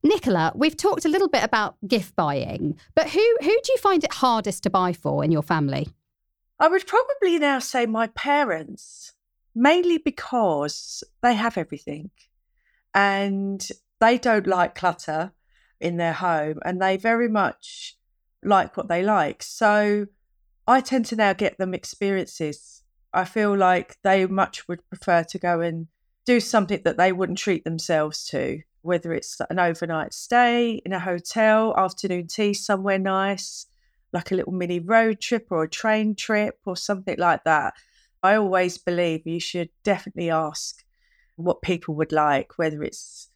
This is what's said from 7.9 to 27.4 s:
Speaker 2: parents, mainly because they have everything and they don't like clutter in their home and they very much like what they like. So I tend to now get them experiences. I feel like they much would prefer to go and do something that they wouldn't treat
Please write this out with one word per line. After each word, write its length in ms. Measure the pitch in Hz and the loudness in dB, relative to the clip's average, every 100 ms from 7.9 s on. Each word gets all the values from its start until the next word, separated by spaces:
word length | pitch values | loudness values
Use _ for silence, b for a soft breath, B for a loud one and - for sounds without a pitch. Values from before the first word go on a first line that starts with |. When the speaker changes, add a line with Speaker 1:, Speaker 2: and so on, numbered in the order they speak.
| 220 226 | 0 -2
Speaker 2:
parents, 1040 | - 277 285 269 160 156 - - - - _ _ _ _ | -4 0 2 2 -2 -6 -16 -20 -20 -20 _ _ _ _
mainly 440 | 226 262 349 349 330 | 2 4 6 4 0
because 1040 | 311 - - 247 208 147 147 - - - - _ | -2 -6 -4 0 2 2 -2 -6 -12 -16 -16 _
they 120 | 240 | 2
have 220 | 220 226 196 | 2 0 -4
everything 540 | 160 147 - 147 180 _ _ _ _ _ _ _ _ | -6 -10 -12 -14 -14 _ _ _ _ _ _ _ _
and 760 | 202 202 196 196 196 196 196 - - _ _ | 2 2 2 -2 -2 -4 -6 -10 -14 _ _
they 180 | 226 240 | 4 4
don't 280 | 240 214 190 | 2 2 2
like 280 | 185 175 | 2 0
clutter 580 | - 180 165 - 156 185 _ _ _ _ _ | 0 -2 -2 -6 -4 -6 _ _ _ _ _
in 160 | 160 170 | -4 -2
their 160 | 170 | -2
home 460 | 160 180 160 151 156 | -2 -2 0 -2 -6
and 160 | - 185 | -6 -2
they 160 | 190 190 | 0 0
very 320 | 226 233 240 | 0 0 2
much 680 | 214 185 - - - - _ _ _ _ _ | 2 0 -2 -18 -18 -18 _ _ _ _ _
like 340 | - 196 - - | 2 2 2 -6
what 120 | - | -2
they 140 | 170 | 0
like. 400 | 196 208 151 - | 2 2 0 -4
So 640 | - - 214 208 208 208 202 _ _ _ _ _ - | -14 0 4 4 4 0 -2 _ _ _ _ _ 2
I 140 | 262 | 2
tend 240 | 254 262 220 | 4 -2 -2
to 100 | 220 | 2
now 160 | 208 | 2
get 260 | 190 202 - | 2 -2 -2
them 160 | 185 | -6
experiences. 1080 | 180 - - 196 196 - - 156 147 - - _ _ _ | -6 -10 -6 -2 -2 -4 -6 -8 -8 -16 -20 _ _ _
I 120 | 175 | -4
feel 300 | 185 226 208 202 | -2 0 0 4
like 400 | 185 180 - - | 4 4 0 -4
they 200 | 196 196 185 | 2 2 2
much 400 | 190 190 - - | 0 -2 -4 -12
would 200 | 175 _ | -12 _
prefer 360 | 185 - 170 | -10 0 0
to 140 | 165 185 | 0 -4
go 220 | 175 170 | -2 0
and 280 | 170 165 165 _ _ _ | -2 -4 -10 _ _ _
do 160 | - 240 | 2 2
something 400 | 233 226 190 202 | 4 0 0 -2
that 120 | - - | -2 2
they 160 | 185 | 2
wouldn't 260 | 185 185 | 2 -2
treat 260 | 190 | -2